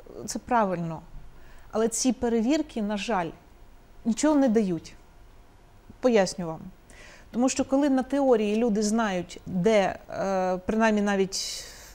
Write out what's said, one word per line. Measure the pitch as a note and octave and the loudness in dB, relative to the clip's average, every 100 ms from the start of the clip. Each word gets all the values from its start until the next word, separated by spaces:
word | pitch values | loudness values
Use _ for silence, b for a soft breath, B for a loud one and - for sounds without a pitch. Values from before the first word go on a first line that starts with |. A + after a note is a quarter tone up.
| - - G#3 | -18 -14 -10
Це | A3+ | -10
правильно. | - A#3+ G3 F3 E3 D#3+ - - - B B B B | 0 0 2 -2 -4 -8 -12 -18 -18 B B B B
Але | G#3+ A3+ | -2 0
ці | - C4 | 0 0
перевірки, | - A#3+ A#3 A3+ D#4 D4+ A#3 | 0 0 0 2 0 -2 -4
на | G#3 G#3 | -4 -4
жаль, | G#3 G3+ E3 - - - - - - - | -2 -2 -4 -10 -20 -20 -20 -20 -20 -8
нічого | A#3+ A3 D4+ | -4 2 4
не | D4 C4+ | 4 4
дають. | A3 G3 E3 - - - - - - - - - - - - | 4 2 -4 -8 -20 -20 -20 -20 -20 -20 -20 -20 -20 -20 -2
Поясню | B3+ A3 F#3 - E3+ | 2 4 2 -2 -8
вам. | D#3+ F#3+ - - B B B B | -10 -14 -20 -20 B B B B
Тому | A3+ B3+ | 0 0
що | - | 0
коли | C4 C4+ C#4+ | 0 2 4
на | C4 | 2
теорії | B3+ C#4+ C4+ A3 G#3 G#3+ | 0 0 4 4 2 2
люди | A#3+ G#3 | 2 2
знають, | G#3 A3+ A3 F3+ F3 - - | 0 0 0 -2 -6 -12 -8
де, | F#3 G3 G#3+ F#3 - - | 0 4 4 2 -2 -10
е, | - F#3+ F#3+ F#3 F#3 | -6 -2 -2 -2 -4
принаймні | - A3 A3+ G#3+ | -2 2 2 2
навіть, | G3+ G3 F#3+ - - - B B B | 0 0 0 -2 -8 -10 B B B